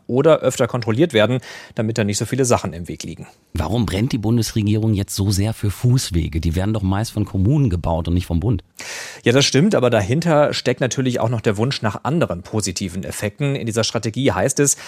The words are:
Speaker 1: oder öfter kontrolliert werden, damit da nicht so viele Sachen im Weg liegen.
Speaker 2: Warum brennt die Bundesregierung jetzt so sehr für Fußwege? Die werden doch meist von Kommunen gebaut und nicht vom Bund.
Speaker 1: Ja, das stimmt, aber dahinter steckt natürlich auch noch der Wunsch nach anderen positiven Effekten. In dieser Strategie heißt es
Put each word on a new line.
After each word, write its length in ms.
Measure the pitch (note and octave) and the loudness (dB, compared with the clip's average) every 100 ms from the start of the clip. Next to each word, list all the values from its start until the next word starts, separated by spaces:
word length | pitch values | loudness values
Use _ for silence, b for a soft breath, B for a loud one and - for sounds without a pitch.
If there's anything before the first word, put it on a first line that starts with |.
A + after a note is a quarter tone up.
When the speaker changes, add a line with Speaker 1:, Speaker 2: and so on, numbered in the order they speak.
| - | -2
Speaker 1:
oder 320 | B2 D#3 D3+ | 2 4 4
öfter 260 | B2+ - A#2+ | 2 0 0
kontrolliert 440 | B2+ A#2 A2 F3 | 0 -2 0 2
werden, 280 | A2 G#2+ C3 B B B - | 4 2 2 B B B -4
damit 220 | A2 A2+ | -2 0
da 80 | G#2 | 0
nicht 120 | G#2 | -2
so 80 | A2+ | -2
viele 200 | B2+ B2+ | 0 2
Sachen 260 | G#2+ F#2+ | 2 0
im 160 | E2+ F2 | -8 -10
Weg 160 | D#2+ | -10
liegen. 240 | - D#2+ - _ _ | -12 -12 -16 _ _
Speaker 2:
Warum 340 | F2 D#2+ A2+ F#2+ | -6 -2 0 0
brennt 280 | - B2+ | 0 -2
die 40 | B2 | 0
Bundesregierung 760 | G#2 A#2 A2 A#2 G#2 G#2+ A2 | 0 0 0 0 0 2 2
jetzt 200 | G2+ G2+ | 0 -2
so 160 | - G2 | -2 0
sehr 240 | F#2+ G#2 | 0 0
für 180 | A2+ G#2 | -2 -4
Fußwege? 680 | - B2 B2+ - E2 D#2+ D#2+ | 0 2 2 2 -2 -2 -2
Die 160 | D#2+ D#2+ | -2 0
werden 180 | G2 | -2
doch 100 | A2 | 0
meist 280 | F#2+ G2 A2+ | 0 0 -2
von 140 | G#2 G#2 | -4 -4
Kommunen 440 | G2 F#2+ D3+ C3 | 0 2 2 2
gebaut 380 | F2 D#2+ E2 D#2+ | 0 0 -2 0
und 60 | |
nicht 140 | F2 - | 0 0
vom 120 | E2+ | -2
Bund. 240 | E2 G2 - - B B B B | 0 -2 -6 -14 B B B B
Speaker 1:
Ja, 100 | - | 2
das 100 | B2+ | 4
stimmt, 320 | C3+ C3 G3+ B2 | 4 4 4 4
aber 140 | B2 | 4
dahinter 640 | A2+ F#2+ C#3 E3+ D3 C#3+ | 2 2 0 2 4 2
steckt 260 | - - B2 | 0 -2 -2
natürlich 400 | B2+ - B2+ A#2+ | -2 0 -2 0
auch 80 | A2+ | 0
noch 140 | A#2 | 0
der 160 | A#2 G2+ | 0 0
Wunsch 240 | B2 - | 0 -2
nach 240 | A2 - A#2+ | -4 -4 -2
anderen 360 | E3 A#2 F2 | 0 0 -2
positiven 600 | - A2 G2+ F2+ G2 F#2 | -4 -4 -4 -4 -6 -6
Effekten. 540 | C#2 - G#2+ - C#3+ C#3 | -8 -6 -6 -4 -4 -2
In 80 | A2+ | -2
dieser 180 | A2 | 0
Strategie 480 | G#2+ A#2+ A2 A2 C3 | 0 -2 -2 0 0
heißt 300 | F#2+ A#2+ - | 2 0 2
es 160 | C#3+ - | 2 0